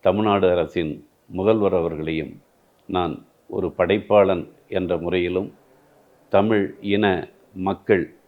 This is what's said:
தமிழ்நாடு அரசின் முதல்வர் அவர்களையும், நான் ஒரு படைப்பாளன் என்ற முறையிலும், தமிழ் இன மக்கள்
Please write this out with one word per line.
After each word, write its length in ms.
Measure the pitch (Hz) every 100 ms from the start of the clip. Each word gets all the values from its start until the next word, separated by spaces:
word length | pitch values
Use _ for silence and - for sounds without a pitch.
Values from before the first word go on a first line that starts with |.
தமிழ்நாடு 500 | 95 98 107 101 95
அரசின் 560 | 90 78 - 80 73 - _ _
முதல்வர் 480 | 87 98 113 101
அவர்களையும், 600 | 92 85 78 78 80 71 - _ _ _ _ _
நான் 360 | 92 87 - - _ _
ஒரு 260 | 104 92 -
படைப்பாளன் 680 | 87 104 - 104 95 90 76 - _
என்ற 280 | 95 92 85
முறையிலும், 580 | 85 90 87 90 107 - _ _ _ _ _ _ _
தமிழ் 440 | 98 104 110 98 -
இன 260 | 101 101 104 90 - _ _
மக்கள் 600 | 95 95 98 - 101 82 -